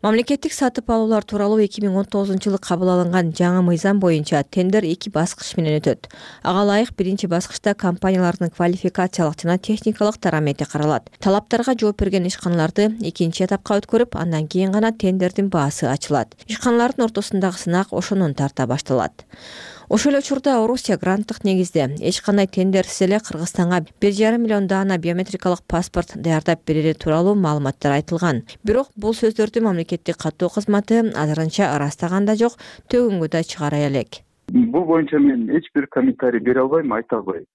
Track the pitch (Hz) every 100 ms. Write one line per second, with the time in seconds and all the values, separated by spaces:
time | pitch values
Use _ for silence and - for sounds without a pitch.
0 | 208 220 240 285 320 - 262 247 240 226
1 | 220 220 208 208 202 220 208 - 202 190
2 | 202 208 196 190 208 190 - 175 185 180
3 | 175 180 170 156 175 180 175 170 196 202
4 | 185 160 151 156 143 - 185 214 175 175
5 | - 151 170 - - - 160 151 151 117
6 | - - - - - 180 202 202 240 -
7 | 185 196 185 175 - - - 202 190 175
8 | 190 190 180 175 170 - 175 185 180 -
9 | 185 - 160 160 170 180 - 214 - 214
10 | 208 220 180 156 151 143 147 147 151 139
11 | - - 202 196 208 233 240 247 208 202
12 | 196 190 180 - 180 175 156 196 214 220
13 | 185 - 165 - 185 196 - 202 - 226
14 | 240 - 170 160 151 180 190 202 226 226
15 | 190 185 180 175 196 185 143 - 117 139
16 | - 143 110 - - 220 254 233 240 254
17 | 233 226 202 196 190 180 - 175 196 -
18 | 185 196 170 139 139 - 127 - - 131
19 | 78 - - - - - - - - 214
20 | 285 277 277 269 285 254 220 254 - 190
21 | - 190 214 226 202 190 180 165 135 147
22 | - 185 - 202 196 - 185 190 180 -
23 | 190 208 220 156 175 - 175 180 160 _
24 | 202 202 220 233 233 208 196 190 196 185
25 | 170 175 190 185 185 175 _ - 175 -
26 | 175 - 160 156 165 160 - 156 156 156
27 | 165 156 180 208 170 151 135 - - 139
28 | 151 170 175 127 226 - 214 226 269 -
29 | 208 226 220 220 214 233 226 180 165 170
30 | - 165 156 - 175 - 202 202 202 226
31 | 226 - 151 151 160 - 190 147 143 -
32 | 170 185 202 214 233 - - - - 240
33 | 240 190 160 165 165 - 147 147 147 139
34 | 110 - _ _ - 127 117 139 165 165
35 | 147 151 143 127 113 147 - 147 139 -
36 | 131 120 127 117 117 127 131 160 151 110
37 | 113 113 95 87 -